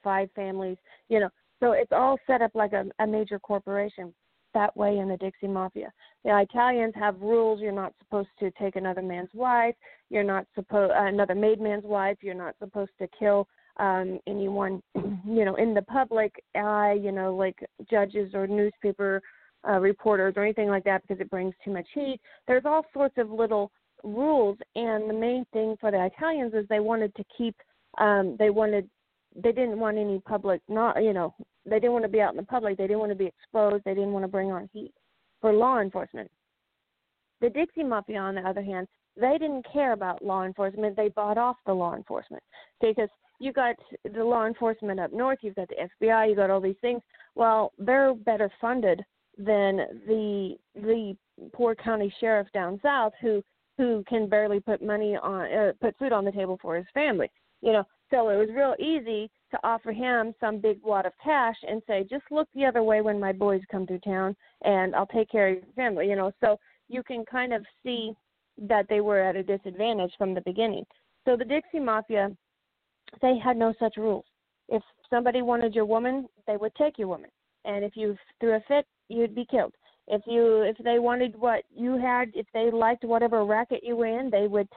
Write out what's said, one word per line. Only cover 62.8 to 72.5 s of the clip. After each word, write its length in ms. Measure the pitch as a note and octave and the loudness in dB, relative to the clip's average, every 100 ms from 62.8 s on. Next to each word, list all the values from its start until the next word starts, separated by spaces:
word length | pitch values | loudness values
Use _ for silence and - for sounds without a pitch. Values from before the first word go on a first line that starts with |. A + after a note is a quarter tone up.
way 160 | A3 G#3+ | 4 4
when 200 | G#3+ G#3 | 2 0
my 120 | G3 | -2
boys 300 | F#3+ G3+ G3 F#3+ | 0 0 0 -2
come 160 | F#3+ F#3 | -6 -6
through 120 | F3+ | -6
town, 360 | G3+ F#3+ F#3+ G3+ _ - | -4 -2 -4 -6 _ -4
and 300 | - G3 F#3 | 0 2 2
I'll 140 | - G3 | -2 0
take 220 | A3+ G#3+ | -2 0
care 180 | A3 G3 | 2 2
of 80 | F#3 | 0
your 180 | F#3+ A#3+ | -6 -6
family," 340 | B3 F3+ G3 | -2 -2 0
you 80 | G3 | 0
know. 140 | F#3+ - | -2 0
So 180 | A3+ G#3 _ _ - | 0 0 _ _ -12
you 140 | B3 | -10
can 200 | B3 A#3+ | -8 -10
kind 300 | A3 B3 B3 | -6 -6 -2
of 100 | A3 G#3 _ | -4 -6 _
see 280 | B3+ A#3+ A3 G#3+ _ _ _ - G#3 | -8 -6 -6 -10 _ _ _ -8 0
that 200 | G#3+ G3 | 0 2
they 100 | G#3+ | 0
were 220 | G#3 G3+ | 2 2
at 160 | F#3+ F#3 | 2 0
a 60 | |
disadvantage 680 | F#3+ G3 F#3 F3+ A3+ G#3+ F3+ - | -2 -4 -6 -4 -2 -2 -4 -4
from 160 | F#3+ | -4
the 80 | F#3 | -4
beginning. 420 | F3+ F#3+ A3+ - - _ _ _ - | -4 -2 -2 -2 -10 _ _ _ 0
So 120 | B3 | 0
the 80 | A#3+ | 0
Dixie 340 | D4 - E4 | -4 -2 -4
Mafia, 560 | B3+ A3 G#3+ G#3 G3 F#3+ _ | -2 -2 0 -2 -2 -6 _